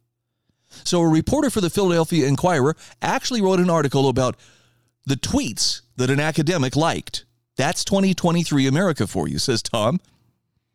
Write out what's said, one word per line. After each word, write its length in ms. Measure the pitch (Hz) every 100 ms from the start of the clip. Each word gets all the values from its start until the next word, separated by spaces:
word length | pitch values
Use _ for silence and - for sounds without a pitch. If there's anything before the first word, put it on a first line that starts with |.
| _ _ _ _ _ _ _ -
So 180 | - 175
a 60 | 165
reporter 420 | 160 - 285 277
for 100 | 220
the 120 | 170
Philadelphia 560 | - 190 170 160 165 135
Inquirer 500 | 139 180 160 135 160 - -
actually 400 | 160 247 - 240
wrote 180 | 190 190
an 120 | 180
article 360 | 165 143 139 135
about 300 | 127 127 - - _ _ _ _ _ 135
the 80 | 139
tweets 680 | - 277 185 98 - - - -
that 160 | 127
an 80 | 139
academic 560 | 156 165 147 180 - 143
liked. 500 | 160 92 - - - _ _ -
"That's 280 | 143 -
twenty 300 | - 196 190
twenty-three 540 | 175 175 170 160 143 135
America 400 | 143 196 143 101
for 200 | 95 76
you," 120 | 71
says 240 | - 113
Tom. 360 | - 117 107 175 - _ _ _ _ _ _